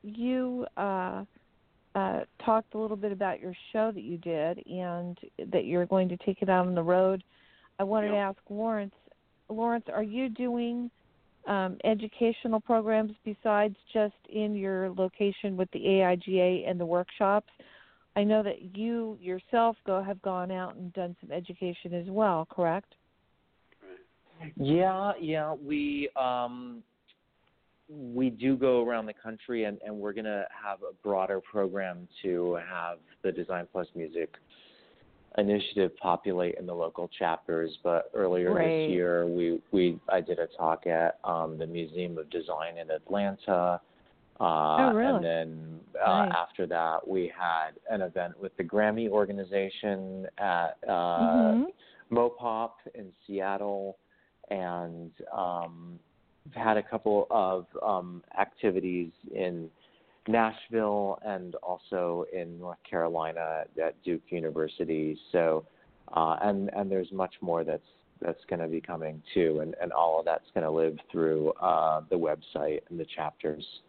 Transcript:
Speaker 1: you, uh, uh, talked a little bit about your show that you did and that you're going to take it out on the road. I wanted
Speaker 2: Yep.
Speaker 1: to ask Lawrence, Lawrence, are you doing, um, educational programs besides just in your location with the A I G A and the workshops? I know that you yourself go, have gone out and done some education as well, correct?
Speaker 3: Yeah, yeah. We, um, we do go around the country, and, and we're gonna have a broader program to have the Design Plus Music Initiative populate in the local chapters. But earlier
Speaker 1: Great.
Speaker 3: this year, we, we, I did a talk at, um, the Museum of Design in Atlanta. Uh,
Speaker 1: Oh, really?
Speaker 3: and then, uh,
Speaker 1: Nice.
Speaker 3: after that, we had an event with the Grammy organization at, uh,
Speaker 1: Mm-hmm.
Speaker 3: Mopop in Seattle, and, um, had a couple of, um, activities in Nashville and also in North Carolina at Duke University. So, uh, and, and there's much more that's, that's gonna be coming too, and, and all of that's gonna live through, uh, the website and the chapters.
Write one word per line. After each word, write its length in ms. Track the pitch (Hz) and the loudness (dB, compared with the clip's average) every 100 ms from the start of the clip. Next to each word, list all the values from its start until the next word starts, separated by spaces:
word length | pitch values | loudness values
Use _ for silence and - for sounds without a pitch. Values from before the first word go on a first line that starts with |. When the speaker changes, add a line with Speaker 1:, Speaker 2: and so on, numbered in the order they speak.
Speaker 1:
you, 600 | 208 220 240 254 254 247 240 - | -12 -4 -2 0 -2 -4 -6 -4
uh, 480 | 202 190 185 190 202 _ _ _ _ _ _ | -2 -2 -4 -6 -10 _ _ _ _ _ _
uh, 300 | 202 190 - - - | -2 0 -2 -6 -4
talked 300 | - 220 - | 2 2 2
a 40 | 214 | -6
little 180 | 220 208 | -4 -4
bit 160 | 208 | -4
about 260 | 196 196 - | -2 -4 -4
your 160 | 170 180 - | -8 -12 -6
show 200 | 220 220 | -2 0
that 100 | 202 | -2
you 160 | 110 175 | -8 -8
did 460 | 170 160 156 175 - | -4 -2 -2 -4 -8
and 520 | 180 180 175 175 175 - - - | -8 -6 -6 -8 -10 -14 -12 -2
that 120 | 180 | -2
you're 220 | 101 175 175 | 2 0 2
going 220 | 190 185 | 2 2
to 80 | 175 | 0
take 240 | - 190 | -4 0
it 60 | 190 | 4
out 180 | 185 180 | 4 4
on 80 | |
the 80 | 180 | 2
road. 400 | 165 180 190 190 - _ _ _ _ - | 4 6 6 2 -4 _ _ _ _ -4
I 60 | |
wanted 240 | 196 214 208 | 0 2 2
Speaker 2:
Yep. 60 | |
Speaker 1:
to 40 | 208 | 0
ask 200 | 196 196 _ | 0 -4 _
Lawrence, 440 | 202 226 214 196 _ _ _ _ _ _ | -4 -2 -2 -4 _ _ _ _ _ _
Lawrence, 360 | 220 233 233 - | -2 0 0 -2
are 100 | - | -4
you 260 | 214 226 262 | -2 -2 -4
doing, 600 | 220 254 240 233 240 240 _ _ _ _ _ - | -2 -2 0 -2 -2 -6 _ _ _ _ _ -2
um, 300 | 196 185 - | 0 0 0
educational 760 | - 220 214 - 233 226 233 220 | 0 0 -2 0 0 2 -2 -2
programs 520 | - 226 214 220 220 214 | 2 2 4 2 2 -4
besides 520 | 220 208 226 208 214 202 _ | -10 -4 2 4 2 -2 _
just 220 | 226 208 _ - | 0 0 _ -8
in 260 | 214 214 208 | -4 -2 -2
your 340 | 190 190 190 | -2 -2 -2
location 680 | 185 185 - 202 190 208 185 | 0 -2 2 0 0 -4 -2
with 140 | 185 | -2
the 280 | - - 190 | 0 4 6
A 40 | |
I 120 | 185 180 | 6 2
G 240 | 180 185 | 2 4
A 240 | 180 185 | 4 4
and 160 | - 180 | 0 -2
the 60 | 170 | 0
workshops? 640 | 175 180 - 196 208 - _ - - - _ _ 202 | 0 0 0 4 4 0 _ -20 -20 -20 _ _ 0
I 80 | |
know 180 | 208 220 | 4 4
that 340 | 202 - 180 196 | 2 -4 -8 -6
you 420 | 226 233 226 214 | -2 -2 -4 -6
yourself 560 | 180 185 _ 233 233 226 | -6 -8 _ 2 2 0
go, 180 | - 190 | -2 -2
have 180 | 196 190 | -2 -4
gone 280 | 196 185 180 | -4 -4 -4
out 260 | 185 185 - | -4 -6 -8
and 160 | 180 | -10
done 220 | 190 175 175 | -6 -8 -8
some 100 | - | -8
education 640 | 160 175 180 180 175 180 | -8 -8 -8 -6 -6 -6
as 140 | 175 180 | -6 -4
well, 380 | 196 214 165 160 | 2 4 2 -2
correct? 440 | - 170 180 - _ _ _ _ _ _ _ _ _ 95 92 _ _ _ 160 160 - | 0 0 0 -6 _ _ _ _ _ _ _ _ _ -20 -20 _ _ _ -18 -16 -4
Speaker 3:
Yeah, 560 | 139 165 190 190 202 - | 2 4 4 2 -2 -2
yeah. 340 | 160 156 151 | -2 -2 -2
We, 540 | 151 143 147 147 143 143 139 | -6 -4 -2 -2 -2 -4 -2
um, 680 | 127 123 123 123 123 117 - _ _ _ _ _ _ _ _ _ _ | 0 0 -4 -6 -12 -14 -20 _ _ _ _ _ _ _ _ _ _
we 420 | 151 123 120 131 | -14 -6 0 0
do 260 | 110 127 131 | 2 0 4
go 260 | 131 123 | 4 4
around 220 | 117 117 107 | 2 -2 -4
the 60 | |
country, 520 | - 113 110 - 120 | -10 -12 -12 -6 -2
and, 140 | 107 104 | -2 -4
and 100 | 107 | -10
we're 180 | 107 104 | -6 -6
gonna 340 | 101 110 101 98 | -4 -4 -4 -6
have 320 | - 104 98 | -8 -8 -8
a 120 | 101 95 | -10 -8
broader 380 | 104 98 95 98 | -2 0 2 -2
program 680 | - 107 95 98 95 87 87 - | -2 0 0 0 -4 -6 -14 -6
to 360 | 95 87 87 87 87 | -2 0 0 -2 -4
have 280 | 90 85 85 _ _ | -6 -6 -8 _ _
the 100 | 95 | -4
Design 340 | 90 85 90 85 | -2 -4 -6 -4
Plus 160 | 92 87 | -6 -6
Music 400 | 87 78 85 80 - _ - - - _ _ - _ _ - | -8 -6 -4 -6 -8 _ -20 -20 -20 _ _ -20 _ _ 0
Initiative 580 | 101 104 - 104 92 - | 2 2 2 2 2 2
populate 600 | 90 87 101 90 87 - | 0 0 2 0 0 -2
in 80 | 90 | -6
the 80 | |
local 340 | 87 82 - 87 - | -4 -4 -4 -8 -2
chapters. 600 | 87 82 - 82 82 - | -2 -2 -2 -2 -2 -2
But 280 | 87 85 - | 0 0 0
earlier 380 | - 92 90 90 | 0 2 4 4
Speaker 1:
Great. 340 | 92 165 160 156 | 4 2 2 2
Speaker 3:
this 40 | |
year, 360 | 90 87 87 87 | 2 4 2 2
we, 360 | 87 85 82 _ | 2 0 0 _
we, 260 | 98 87 78 - | 4 4 2 0
I 100 | 95 | 0
did 180 | 85 87 | 2 -2
a 80 | 82 - | -4 0
talk 280 | 80 82 87 | 0 0 0
at, 320 | 82 82 - | 2 2 0
um, 320 | - 82 80 80 | -2 -2 -2 -4
the 80 | 82 | -6
Museum 520 | 85 80 85 90 82 | -6 -6 -6 -6 -6
of 100 | 76 | -6
Design 480 | 87 80 78 82 85 | -6 -6 -6 -6 -8
in 120 | 80 | -6
Atlanta. 880 | 78 - 101 101 95 - 90 90 87 _ _ _ _ _ - | -6 -2 0 0 -2 0 2 2 0 _ _ _ _ _ 0
Uh, 500 | - 78 78 78 - | 2 4 4 6 6
Speaker 1:
Oh, 20 | |
really? 200 | 214 254 | 4 4
Speaker 3:
and 100 | 226 | 2
then, 560 | 117 82 80 113 80 80 - - | 2 0 -2 -8 -12 -14 -10 2
uh, 240 | 104 87 90 | 4 6 4
Speaker 1:
Nice. 60 | |
Speaker 3:
after 320 | 85 85 - 87 | 2 -2 -4 -2
that, 400 | 85 82 80 - | 0 0 0 0
we 240 | 95 85 90 | -2 -2 -2
had 340 | 87 82 78 78 - | 0 0 -2 -8 -6
an 120 | 107 | -4
event 360 | 90 90 87 85 | -2 -2 -4 -6
with 160 | 98 - | -10 -6
the 80 | |
Grammy 440 | 85 104 107 110 113 | -2 2 2 2 2
organization 1160 | 104 98 101 92 98 98 - 107 95 95 95 92 - | 2 2 -2 -2 -2 -2 -4 -4 -2 -4 -8 -10 -4
at, 400 | 101 87 85 - - | 0 2 0 -4 -2
uh, 640 | 90 87 85 82 82 - | 0 2 2 4 6 6
Speaker 1:
Mm-hmm. 600 | 226 320 - - - - | 4 0 -6 -20 -20 0
Speaker 3:
Mopop 580 | 117 120 120 120 110 117 - - | 2 2 0 -4 -2 -4 -8 -18
in 180 | 120 95 90 - | -16 -18 _ -8
Seattle, 720 | 98 95 98 101 101 98 95 _ _ _ _ - | -4 -2 -2 -2 -4 -6 -10 _ _ _ _ -6
and, 640 | 98 90 87 87 85 85 - - | -4 -4 -4 -6 -10 -14 -16 -10
um, 680 | - 90 87 85 85 85 85 _ _ _ _ - | -4 -4 -4 -8 -12 -16 -18 _ _ _ _ -16
had 220 | 123 113 107 | -2 2 2
a 60 | |
couple 460 | - 113 110 104 - | 0 -2 2 2 4
of, 360 | 113 95 95 87 - | 2 2 0 -4 -4
um, 400 | 107 95 90 87 _ 90 | 0 0 -2 -14 _ -2
activities 760 | 101 - 107 92 90 87 85 _ - | -2 0 0 2 -2 -2 -4 _ -10
in 380 | - 90 87 80 _ _ _ _ _ - | -4 -4 -4 -10 _ _ _ _ _ 0
Nashville 920 | 113 110 110 - 113 107 104 98 90 | 2 2 -2 -4 0 2 2 0 -4
and 300 | 107 95 90 82 | -6 -6 -8 -8
also 720 | 90 90 - 95 87 85 82 | -6 -8 -4 -2 0 -2 -4
in 260 | 92 85 85 | -6 -8 -10
North 240 | 87 85 - | -12 -12 -4
Carolina 760 | 92 82 82 80 82 80 80 - - | 0 0 0 -2 -4 -4 -4 -6 -2
at 200 | 82 - | -2 -2
Duke 200 | 90 80 _ | -4 -4 _
University. 840 | 87 80 78 78 - 82 78 78 76 - | -4 -2 -2 -4 -4 -2 0 -2 -4 0
So, 340 | 90 82 78 80 _ _ _ - | 2 4 2 -2 _ _ _ -4
uh, 260 | - 80 82 | 0 2 2
and, 260 | 104 98 98 | 2 0 -2
and 160 | 101 98 | -2 0
there's 220 | 95 87 | -2 -2
much 220 | 95 92 - | -4 -4 -4
more 220 | 87 82 | -2 0
that's, 240 | 80 78 _ _ _ _ | 0 -4 _ _ _ _
that's 240 | 85 85 - | -6 -6 -6
gonna 200 | 90 82 | -4 -2
be 140 | 80 | -4
coming 420 | 85 82 78 78 - | -4 -6 -6 -8 -2
too, 260 | 95 82 78 | 2 4 2
and, 160 | 80 - | -2 -4
and 120 | 90 | -2
all 260 | - 85 80 | 4 4 4
of 60 | |
that's 260 | 82 82 _ | 2 -2 _
gonna 180 | - 80 | -2 2
live 280 | 80 80 78 - | 4 2 0 -6
through, 380 | 85 80 80 78 - | 0 2 4 2 2
uh, 400 | 92 80 80 78 80 | 4 4 4 0 0
the 80 | 90 | 0
website 640 | 80 78 - 78 71 76 - | 0 -2 -4 -4 -2 -2 -6
and 80 | - | -8
the 80 | - | -8
chapters. 500 | - 110 - 80 76 76 - | -6 -6 -4 -4 -4 -10 -18